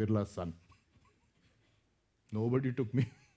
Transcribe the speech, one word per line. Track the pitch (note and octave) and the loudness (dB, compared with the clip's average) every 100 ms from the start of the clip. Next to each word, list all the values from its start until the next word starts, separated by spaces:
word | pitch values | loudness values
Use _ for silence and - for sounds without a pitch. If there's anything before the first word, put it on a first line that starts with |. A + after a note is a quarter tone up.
Birla's | G#2+ G#2+ G2+ | 2 2 0
son. | - E2+ E2+ - - _ _ _ _ _ _ _ _ _ _ _ _ _ _ _ | -4 -8 -10 -18 -20 _ _ _ _ _ _ _ _ _ _ _ _ _ _ _
"Nobody | G#2+ A#2 C3 C3+ | -2 0 2 0
took | B2 A2+ | -2 0
me. | B2+ A#2 - - | 2 0 -4 -20